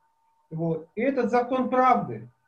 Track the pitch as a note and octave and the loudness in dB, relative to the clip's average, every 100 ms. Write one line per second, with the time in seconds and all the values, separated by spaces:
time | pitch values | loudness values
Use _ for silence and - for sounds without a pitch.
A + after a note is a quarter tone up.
0 | _ _ _ _ - D#3+ E3 D#3+ - - | _ _ _ _ -12 -6 -4 -4 -8 -4
1 | C4 C4 - B3 B3 B3+ A3 B3+ B3+ G#3 | -2 0 0 0 0 -2 0 2 4 4
2 | C#3 G#2+ - _ | 0 -8 -14 _